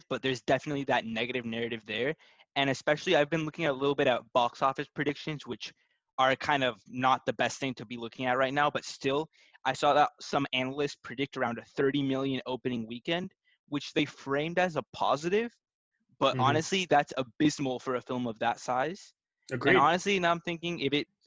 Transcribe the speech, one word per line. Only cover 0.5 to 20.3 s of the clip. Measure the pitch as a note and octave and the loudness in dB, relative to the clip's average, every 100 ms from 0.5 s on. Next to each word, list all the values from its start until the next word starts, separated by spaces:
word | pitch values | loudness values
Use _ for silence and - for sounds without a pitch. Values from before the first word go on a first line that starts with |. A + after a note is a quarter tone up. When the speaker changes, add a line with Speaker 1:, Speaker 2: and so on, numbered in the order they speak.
| C3 D3+ C#3+ C3+ | 0 0 -4 0
Speaker 1:
that | A#2+ A2+ | 0 0
negative | A2+ A#2+ B2 A#2 | -4 -4 -4 -4
narrative | A#2 A#2 A2+ G#2+ | -4 -4 -6 -6
there. | G#2+ C3 E3 _ _ _ C#3 | -4 -2 -4 _ _ _ -2
And | C#3 | 0
especially, | B2+ - D3+ - D#3 | 0 0 0 2 2
I've | C#3+ | 2
been | E3 D#3 | 0 -4
looking | - D#3 | -4 -2
at | |
a | C3 | 0
little | C#3 C#3 | 0 2
bit | C3+ | 2
at | A#2 - | 0 0
box | B2+ A#2+ - | 0 0 0
office | C#3 C3+ C#3+ - | -2 -2 -6 -4
predictions, | C#3+ C#3+ - D3 B2+ | -4 -4 -6 -8 -10
which | A2 - - _ _ _ - | -12 -12 -18 _ _ _ 2
are | C3 C3 | 2 2
kind | - C#3+ | 2 2
of | B2+ G#2 - | 2 -2 -10
not | B2+ C3 B2+ - | 0 2 2 0
the | |
best | A2+ B2 - | 0 -2 -2
thing | C3+ B2 | -6 -6
to | A2+ | -12
be | A#2+ | -12
looking | A#2 - B2+ | -12 -6 -2
at | B2+ | 2
right | C3 | 2
now, | C#3+ D3 | 2 0
but | - - | 0 -8
still, | - C#3 C#3+ D#3+ _ _ _ C3 | -4 -2 -2 -4 _ _ _ -4
I | |
saw | B2+ D3 | 0 4
that | C#3+ C#3+ - | 4 4 0
some | - C#3+ C#3 | -4 -2 -2
analysts | B2+ C3 C#3 C#3+ - | -2 -2 -2 -4 -6
predict | - B2 C#3 C3+ | -10 -6 -4 -2
around | A#2+ A#2 | -2 -4
a | - - | -8 0
thirty | C#3 C#3+ | 2 2
million | C#3 C3 C#3 C3 - | 0 0 -2 -4 -4
opening | B2+ C3 B2 A2 | -6 -4 -4 -6
weekend, | A#2+ E3+ E3+ F#3+ _ _ _ - | -8 -4 -4 -4 _ _ _ -8
which | C#3+ - | -8 -2
they | D#3+ D3 | 0 0
framed | - C3+ C#3 D#3+ F3 | -4 -4 -2 0 0
as | F3+ D#3 | 0 0
a | - | -6
positive, | - G2 C#3 E3+ G3+ A#3 _ _ _ _ _ _ - | -2 0 0 0 0 -2 _ _ _ _ _ _ 0
but | C3+ | 0
Speaker 2:
Mm-hmm. | B2+ | 4
Speaker 1:
honestly, | C3 D#3 D#3+ G3 F3+ | 4 2 2 0 4
that's | D3 D3 - | 4 2 -2
abysmal | B2+ - D#3 - C3+ B2 | -6 2 2 2 -4 -4
for | - B2 | -2 -4
a | |
film | - B2+ B2 | -2 -4 -4
of | A2 | -2
that | A#2+ - | -2 -2
size. | - B2+ D3 G3 - _ _ _ - | -2 -2 -2 -6 -16 _ _ _ -8
Speaker 2:
Agreed. | B2+ C3+ | 0 4
Speaker 1:
And | C3 | 6
honestly, | D3 F3 G3 G3 | 6 4 2 2
now | E3+ | 2